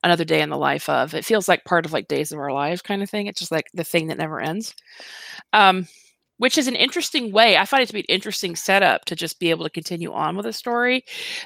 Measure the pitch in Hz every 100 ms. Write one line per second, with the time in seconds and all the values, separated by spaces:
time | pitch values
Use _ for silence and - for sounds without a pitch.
0 | 175 170 160 160 151 143 143 143 - 135
1 | 143 156 - 220 190 175 - 175 160 151
2 | - 139 147 151 139 135 147 180 - 196
3 | 196 208 202 - 175 160 - 175 156 180
4 | 160 - 156 156 135 190 220 - _ -
5 | - - - - - 214 196 185 175 -
6 | _ _ _ - 254 311 262 247 262 349
7 | - 302 233 196 233 170 196 269 - 208
8 | - 185 208 - 185 165 - 196 175 95
9 | - 165 170 - 170 165 160 - - 175
10 | 170 - 156 185 220 220 247 240 247 254
11 | - - - -